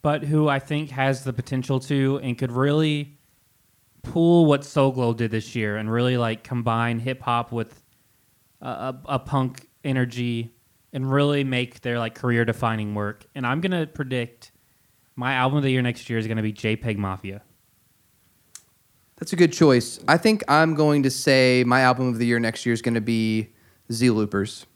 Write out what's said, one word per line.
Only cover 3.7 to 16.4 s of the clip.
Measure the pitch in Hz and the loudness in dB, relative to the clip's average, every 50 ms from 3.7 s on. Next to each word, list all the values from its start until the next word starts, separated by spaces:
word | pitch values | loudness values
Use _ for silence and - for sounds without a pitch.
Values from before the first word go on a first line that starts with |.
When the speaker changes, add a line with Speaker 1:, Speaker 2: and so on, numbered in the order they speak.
| _ _ _ _ _ _ | _ _ _ _ _ _
Speaker 1:
pull | - - - 170 165 170 175 170 165 | -16 -6 0 2 4 6 6 6 6
what | 151 143 139 143 | 6 4 2 0
Soul | - - 151 135 135 | -4 0 2 2 2
Glow | 127 127 123 117 117 | 2 0 0 -2 0
did | 113 120 110 | 0 -2 -2
this | 110 113 110 - - | -2 -4 -6 -6 -6
year | 117 110 104 104 107 | -4 -4 -2 -4 -4
and | 110 110 | -4 -2
really, | 113 117 123 127 127 123 | -2 0 0 0 0 0
like, | 120 113 110 110 _ | 0 -2 -4 -6 _
combine | - 127 120 113 117 113 113 117 117 117 113 | -8 -8 -4 -2 -2 0 0 0 -2 -2 -4
hip | 117 131 131 127 | -4 -6 -8 -6
hop | - - 120 120 120 - | -4 -2 -2 -2 -2 -4
with | 120 117 110 110 - _ _ _ _ _ _ _ _ _ _ _ _ _ _ _ _ _ | -6 -8 -8 -8 -10 _ _ _ _ _ _ _ _ _ _ _ _ _ _ _ _ _
a, | - 131 | -12 -12
a, | 120 - 98 131 127 131 139 | -10 -8 -8 -10 -10 -12 -8
a | - 143 131 | -6 -6 -6
punk | - - 147 135 131 127 127 - - _ _ _ | -4 -2 -2 -2 -2 -2 -6 -10 -20 _ _ _
energy | _ 143 131 131 123 120 113 123 120 120 120 117 113 117 _ _ _ _ _ _ _ _ | _ -4 0 0 -2 -2 -2 -6 -4 -4 -4 -4 -6 -8 _ _ _ _ _ _ _ _
and | - 131 131 131 | -8 -6 -4 0
really | 135 143 143 143 147 143 | 2 2 2 2 2 0
make | 139 135 131 123 123 120 - - | 0 0 -2 -2 -4 -4 -8 -10
their, | - 127 120 120 | -6 -4 -4 -2
like, | 117 113 - | -4 -6 -6
career | - - 123 120 117 117 | -4 -2 0 2 2 2
defining | 113 110 - - 113 113 110 107 104 104 | 0 0 -2 -2 -2 -2 -2 -4 -6 -4
work. | 104 104 104 110 _ - _ _ | -4 -6 -6 -8 _ -20 _ _
And | 139 127 | -6 -4
I'm | 120 131 156 | -4 -2 -2
gonna | 170 190 185 175 156 | -2 -2 -2 -2 -4
predict | 156 - - 143 127 131 123 120 120 - _ - - _ _ _ _ _ _ _ _ _ _ _ _ _ | -6 -6 -10 -8 -4 -4 -4 -6 -6 -10 _ -20 -20 _ _ _ _ _ _ _ _ _ _ _ _ _
my | - 123 127 | -6 -4 -2
album | 135 127 127 131 139 | 0 2 2 2 2
of | 147 143 | 2 0
the | 135 | 2
year | 131 131 | 2 2
next | 123 123 117 - - - | 0 0 -4 -6 -8 -4
year | 117 113 | -4 -4
is | 107 | -2
gonna | 110 113 113 | -2 -4 -2